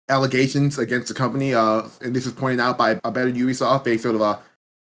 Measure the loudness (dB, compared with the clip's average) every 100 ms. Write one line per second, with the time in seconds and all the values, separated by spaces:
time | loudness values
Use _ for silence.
0 | -2 0 2 2 2 2 0 0 -2 -2
1 | -4 -4 -2 -2 0 2 4 2 -2 -10
2 | -4 -4 -4 -4 -2 0 0 2 0 0
3 | -2 -2 -2 0 -2 0 0 0 2 0
4 | 0 0 0 0 -6 _ _ _ _